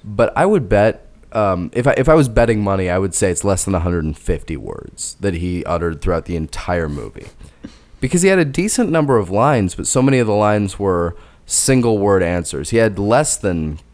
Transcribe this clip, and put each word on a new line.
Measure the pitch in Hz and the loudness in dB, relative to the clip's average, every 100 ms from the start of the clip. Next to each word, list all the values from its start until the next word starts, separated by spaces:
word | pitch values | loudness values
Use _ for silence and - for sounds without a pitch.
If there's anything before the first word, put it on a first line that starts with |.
but | 107 104 117 - | -8 0 0 2
I | |
would | 185 208 101 | 2 2 2
bet, | 104 110 - - - - | 2 2 0 -12 -20 -8
um, | 113 101 90 87 | -2 0 0 -2
if | 117 123 | -2 0
I, | - | 2
if | 135 | 4
I | |
was | 156 135 | 4 4
betting | 110 117 107 | 2 2 2
money, | 101 95 92 | 0 0 0
I | 90 | 0
would | 95 | -2
say | - 98 | 0 0
it's | 87 | 0
less | 101 92 | 0 0
than | - 92 | 0 -2
a | |
hundred | 87 87 | 0 -2
and | 78 73 | -2 -6
fifty | - 82 - 76 | -4 -4 -4 -10
words | 50 50 - - - - | -10 -14 -16 -12 -14 -6
that | 101 | -4
he | 85 90 90 - | -4 -4 -4 -4
uttered | 85 85 78 | -2 -2 -2
throughout | 92 85 | -2 -2
the | - | -2
entire | 85 78 - - 87 78 | -6 -6 -8 -4 -2 -2
movie. | 71 52 - - - - - - - _ - | -6 -10 -14 -20 -20 -20 -20 -20 -20 _ -8
Because | 135 180 | -2 2
he | 190 | 4
had | 190 | 4
a | |
decent | 151 131 202 - 220 | 2 -2 -2 0 0
number | 160 147 120 | 2 2 2
of | 90 | 2
lines, | 98 135 131 92 - | 2 2 2 0 -4
but | - | -2
so | 135 | 0
many | 131 131 | 2 2
of | 110 | 2
the | |
lines | 104 104 107 101 - | 2 2 2 -2 -2
were | 98 90 85 - - - - | -2 0 -2 -6 -20 -20 -6
single | - - 131 120 107 | -2 2 2 2 2
word | 101 98 | 4 4
answers. | 85 90 85 71 73 | 2 0 -4 -8 -2
He | 113 | 2
had | 110 95 | 2 0
less | 101 123 151 - | 2 2 2 -2
than | 101 85 78 76 - | -2 -2 -4 -8 -14